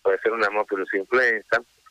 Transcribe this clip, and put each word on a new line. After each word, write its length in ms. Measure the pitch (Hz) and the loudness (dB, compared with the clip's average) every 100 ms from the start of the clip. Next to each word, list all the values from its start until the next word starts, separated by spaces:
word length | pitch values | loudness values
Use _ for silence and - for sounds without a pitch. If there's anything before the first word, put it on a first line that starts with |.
puede 180 | 98 95 | 0 0
ser 140 | 113 | 0
una 140 | 113 104 | 0 0
Haemophilus 460 | 104 104 98 92 | 0 -2 -4 -2
influenza, 680 | 101 95 127 123 110 - 117 123 _ - | -4 0 2 2 0 -2 -4 -4 _ -20